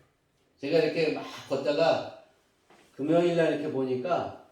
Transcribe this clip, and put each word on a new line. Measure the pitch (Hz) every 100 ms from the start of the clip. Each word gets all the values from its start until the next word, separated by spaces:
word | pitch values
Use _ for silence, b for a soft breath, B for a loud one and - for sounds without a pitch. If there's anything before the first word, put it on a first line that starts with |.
| _ _ _ _ _ _
제가 | 139 165
이렇게 | 151 170 147
막 | 135 - - -
걷다가 | 139 147 151 165 - - - - _ _ _ _ - _
금요일 | - 147 170 175 165
날 | 156
이렇게 | 151 151
보니까 | 131 131 127 127 - 107 - -